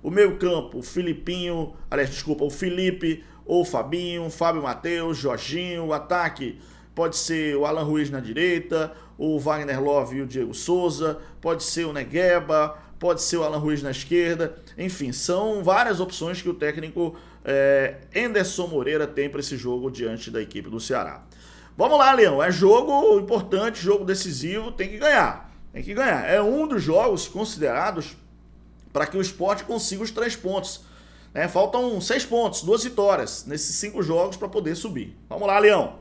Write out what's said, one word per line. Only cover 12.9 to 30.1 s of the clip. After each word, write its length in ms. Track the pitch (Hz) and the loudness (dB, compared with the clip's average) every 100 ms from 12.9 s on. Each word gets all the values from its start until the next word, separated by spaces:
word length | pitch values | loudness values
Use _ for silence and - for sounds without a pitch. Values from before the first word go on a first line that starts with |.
| - | -4
pode 240 | 175 170 | 0 0
ser 160 | - 170 | 0 0
o 60 | |
Alan 160 | 151 151 | 0 -2
Ruiz 240 | 151 147 | -2 -2
na 80 | 139 | -4
esquerda. 640 | 131 - 175 170 165 160 160 - - | -8 0 2 2 0 -4 -6 -20 -8
Enfim, 340 | 185 185 135 | -8 -6 -6
são 520 | 127 - 180 214 208 | -4 -2 0 0 0
várias 360 | 180 196 240 175 | 2 4 2 0
opções 420 | 185 - 160 180 | -4 -4 -6 -6
que 80 | 180 | -6
o 40 | |
técnico, 640 | - 151 151 160 170 170 160 - - - | -2 -4 -4 -8 -4 -4 -6 -20 -14 -2
é, 560 | 139 139 139 135 - - 185 | 2 6 4 2 -4 -6 -4
Anderson 520 | 240 214 185 - 175 | 0 0 0 -2 -2
Moreira 400 | 156 127 151 147 | -2 0 0 -2
tem 220 | 147 143 | -2 -4
pra 100 | 139 | -4
esse 160 | 139 131 | -6 -6
jogo 360 | 120 123 131 | -4 -4 -4
diante 400 | 117 117 113 117 | -4 -6 -6 -6
da 100 | 113 | -6
equipe 280 | 107 110 95 | -6 -10 -10
do 100 | 110 | -10
Ceará. 440 | - 127 82 69 - - - - - - | -4 -4 -4 -10 -20 -20 -20 -20 -20 0
Vamos 200 | 220 294 | 4 6
lá, 140 | 269 | 8
Leão, 300 | 269 202 139 | 8 6 6
é 80 | 170 | 2
jogo 680 | 160 190 226 302 277 427 415 | 6 8 8 6 4 6 6
importante, 640 | 392 226 185 190 226 220 | 4 -2 0 0 0 -2
jogo 220 | 165 202 | 0 2
decisivo, 680 | 185 190 185 131 156 202 226 | 2 -2 -2 -6 -4 -4 -6
tem 180 | 226 196 | -6 -8
que 80 | 214 | 0
ganhar, 540 | 294 277 135 - - - - | 4 4 4 -2 -14 -20 -16
tem 120 | - | -12
que 100 | 135 | -8
ganhar. 360 | 202 262 139 113 | -2 0 0 2
É 120 | 190 | 2
um 260 | 208 277 311 | 4 2 0
dos 160 | 233 | -2
jogos 440 | 143 170 240 190 - | 2 2 4 0 -4
considerados 880 | 185 220 - 147 120 190 175 147 - - - - - - - - | -6 -8 -2 -2 0 -2 -4 -10 -14 -20 -20 -20 -20 -20 -20 -8
pra 160 | 143 147 | -4 -2
que 100 | 185 | -2
o 40 | |
Sport 420 | 190 - 185 247 | -4 -2 -2 -2
consiga 400 | - 233 - 196 | -2 -4 -4 -4
os 80 | 220 | -6